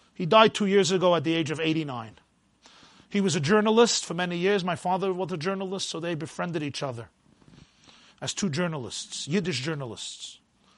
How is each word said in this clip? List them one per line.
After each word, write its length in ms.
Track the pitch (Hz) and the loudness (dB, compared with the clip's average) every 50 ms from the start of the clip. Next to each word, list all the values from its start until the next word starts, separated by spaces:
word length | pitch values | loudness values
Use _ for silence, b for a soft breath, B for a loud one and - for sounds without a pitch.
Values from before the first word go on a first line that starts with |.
| b b b | b b b
He 100 | - 185 | -6 0
died 300 | 156 214 220 226 214 - | 6 8 8 8 8 6
two 100 | - 214 | 2 0
years 260 | 190 196 202 190 156 | 4 4 4 4 4
ago 240 | 190 180 180 180 175 | 2 4 4 4 4
at 80 | 165 139 | 4 2
the 120 | 165 165 | 0 0
age 160 | 165 165 143 | 0 -2 -2
of 80 | 156 143 | -4 -2
eighty-nine. 580 | 160 160 160 160 156 143 127 120 113 110 - - _ _ _ _ _ _ _ b b b b b b b b b b b | -2 -2 0 -2 -2 -4 -6 -10 -10 -12 -16 -20 _ _ _ _ _ _ _ b b b b b b b b b b b
He 120 | - 202 | -2 0
was 140 | 196 190 143 | 2 2 2
a 40 | 175 | 0
journalist 680 | 143 143 214 214 208 220 220 226 240 220 - - - | 2 4 4 4 6 6 6 6 6 6 4 0 -4
for 80 | - 170 | -6 -4
many 240 | 170 180 175 175 | -4 -4 -4 -2
years. 260 | 175 175 190 208 202 170 | 0 0 2 2 2 0
My 120 | 185 170 | -2 -4
father 380 | - - 180 185 185 185 196 185 | -4 -2 -2 -2 0 0 -2 -2
was 180 | 180 190 151 | -2 -4 -4
a 60 | 185 | -6
journalist, 520 | 160 143 190 196 190 190 185 196 185 - - | -4 -4 -4 -4 -4 -4 -6 -6 -6 -6 -8
so 100 | - 165 | -8 -6
they 160 | 156 170 175 | -4 -4 -4
befriended 480 | 147 165 - - - 180 175 160 170 147 | -4 -6 -8 -8 -6 -6 -4 -4 -4 -4
each 180 | 143 - - | -6 -6 -6
other 280 | 147 139 120 117 110 - _ _ _ _ _ _ _ _ b b b b b b b b b b b b b b | -6 -6 -8 -8 -12 -16 _ _ _ _ _ _ _ _ b b b b b b b b b b b b b b
as 120 | 139 - - | -8 -8 -4
two 160 | - 208 190 | -2 -2 -2
journalists, 800 | 135 160 180 170 160 147 120 98 - - - - - - - | 0 -2 -2 -2 -4 -6 -8 -10 -10 -12 -12 -10 -10 -10 -6
Yiddish 340 | 135 151 208 165 185 160 120 | -2 -2 0 0 -2 -2 -4
journalists. 760 | 127 160 160 143 139 117 101 - - - - - - - - - _ _ _ _ _ _ _ | -4 -4 -6 -6 -6 -8 -10 -10 -12 -14 -14 -14 -16 -18 -18 -20 _ _ _ _ _ _ _